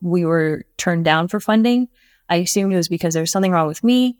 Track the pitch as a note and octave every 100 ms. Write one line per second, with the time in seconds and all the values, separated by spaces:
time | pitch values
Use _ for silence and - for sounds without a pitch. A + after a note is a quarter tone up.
0 | F3 F3+ E3 E3 D#3 D3+ - - - E3+
1 | E3 D#3 F3 G#3 - A3 A#3 A#3+ B3 _
2 | _ _ - F3 F3 G#3 G3 F#3 E3 E3+
3 | E3+ D#3+ D#3+ G3 F#3+ F3 D#3 D#3+ A3+ B3+
4 | B3+